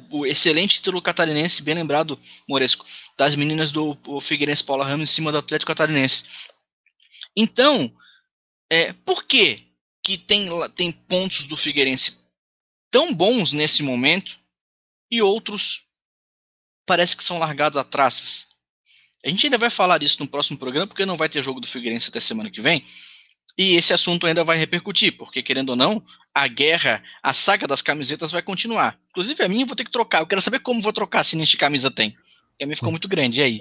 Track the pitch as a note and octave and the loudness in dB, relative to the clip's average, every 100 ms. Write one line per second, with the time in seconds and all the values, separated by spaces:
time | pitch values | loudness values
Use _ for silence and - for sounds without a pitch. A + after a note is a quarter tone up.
0 | C3 D3 C#3 D3 E3+ D#3 F#3+ - - F3+ | -8 -4 -2 0 2 2 2 0 -2 -2
1 | F3 F3 E3 D3+ E3+ - D3 E3 D#3 C#3+ | -2 0 0 2 -2 -2 -4 -4 0 0
2 | D#3+ C3+ - - - C#3 C3 - - - | -2 -6 -12 -20 -4 0 2 0 -2 -20
3 | - - C#3 D3 D3 D#3 D#3 D3 D3+ C#3 | -20 0 2 2 0 0 -2 -2 -2 -4
4 | - C#3 - D3 C#3+ C#3+ - C3+ C#3 C#3+ | -8 -8 -4 -2 0 0 -2 -2 -2 -2
5 | D3+ - D#3+ D3+ - D3+ - D#3+ D#3 D3+ | -2 -2 0 -2 -2 -4 -4 0 2 2
6 | C3 - - - - - _ _ _ _ | 2 0 -6 -18 -20 -20 _ _ _ _
7 | _ - - - A3 - C#4+ C4+ B2 - | _ -20 -10 0 0 4 4 4 0 -6
8 | - _ _ _ _ _ _ D#3+ E3 - | -20 _ _ _ _ _ _ 2 2 -4
9 | - F4+ - C4 F3+ A2 - _ _ _ | -4 -4 0 2 4 2 -10 _ _ _
10 | - F#3+ - G#3 G3 E3+ C#3+ - F3 D#3+ | -6 -6 0 -2 0 -4 -6 -2 -4 -4
11 | _ F#3 F#3+ - C#3+ D3+ D3+ C#3+ C3+ C3 | _ -2 -2 -6 -8 -6 -4 0 0 0
12 | - - _ _ _ _ _ _ _ B3 | -4 -6 _ _ _ _ _ _ _ 2
13 | E4+ F#3+ F#3+ B3+ E3 D3 D3+ - C#3+ B2 | 2 2 2 2 0 0 0 0 0 0
14 | C3+ F3 - - _ _ _ _ _ _ | 2 2 -2 -18 _ _ _ _ _ _
15 | _ A#3 G3+ A3 G3+ G#3 - - - _ | _ 0 2 2 -4 -8 -8 -10 -14 _
16 | _ _ _ _ _ _ _ _ - F3 | _ _ _ _ _ _ _ _ 0 2
17 | F3+ - - F3 D#3+ C#3+ D3+ D3 B2+ C#3 | 2 -2 -6 -2 -4 0 0 0 -4 2
18 | C3+ - - - - _ _ _ _ _ | 2 2 -8 -10 -12 _ _ _ _ _
19 | _ _ - F#3+ D4 A#3+ A#3 - F#3 E3 | _ _ -6 -2 0 2 0 2 2 4
20 | C#3+ - C#3+ C#3+ D3+ D3 C3 C3 G3 - | 2 0 -2 -4 -4 -4 -4 -2 -4 -4
21 | G3 E3+ D#3 D3+ C3 C3 A#2+ C3 A#2+ A#2 | -4 0 -2 -2 -4 -6 -10 -8 -6 -4
22 | - A#2 - A2 A2 F#2 A#2+ E3 - - | -4 -4 -6 -6 -8 -2 0 0 -2 -20
23 | - - _ _ _ - F#3+ E3+ - F3 | -20 -20 _ _ _ 0 4 4 4 2
24 | - F3 E3+ E3 E3 E3 D#3+ F3 G3+ F#3 | 2 0 2 2 2 2 2 -2 -2 2
25 | G3+ - - - - C3+ C3 B2 C#3+ G#3+ | 2 0 -8 -8 -2 -2 0 2 2 2
26 | - - _ D3 C#3 A2+ D3 E3 D3 G#2+ | -6 -20 _ 0 0 2 2 4 2 0
27 | - - - C3 - G3+ C#3+ C#3 - D3+ | -4 -6 -2 0 2 2 2 -2 0 -2
28 | B2+ D3 D#3+ E3+ F#3+ F#3 A3+ A3 C3 - | -4 -6 -4 -4 -6 -6 -4 0 0 -2
29 | _ - G3 D#4 G3+ G#3 C4 C4+ A#3+ B3 | _ -6 -6 -2 0 0 -2 -4 -6 -2
30 | A3 F3 D#3+ G3 - C4 - A#3 G3+ G#3+ | 2 2 2 0 0 -2 -2 0 0 -2
31 | G#3 F3 - D#3+ D#3 - D3 C#3+ C3 - | -2 0 0 0 2 4 4 2 0 0
32 | G#2+ - _ _ _ _ C#3 D3+ A#2+ E3 | -2 -2 _ _ _ _ -8 -4 -4 -4
33 | F#3+ F#3 C3 A#2 C#3 A2 | -2 0 0 2 0 0